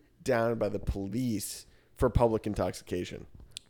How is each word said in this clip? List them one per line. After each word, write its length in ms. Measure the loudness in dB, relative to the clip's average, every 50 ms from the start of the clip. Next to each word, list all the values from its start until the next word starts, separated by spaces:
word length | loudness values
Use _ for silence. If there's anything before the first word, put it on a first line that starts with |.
| _ _ _ -6
down 340 | 0 2 2 4 4 2 2
by 120 | 2 0 0
the 100 | -2 -2
police 880 | -2 -2 -2 -2 -2 -4 -2 -2 0 0 -2 -2 -4 -6 -10 -12 -14 -20 -20 -20 _ _ _
for 140 | 0 2 4
public 360 | 4 6 4 4 4 2 0
intoxication. 800 | -2 -2 0 0 -2 -2 -6 -8 -6 -4 -4 -4 -6 -8 -12 -14 -16 -18 -20 -18 -16 -18 -18 -18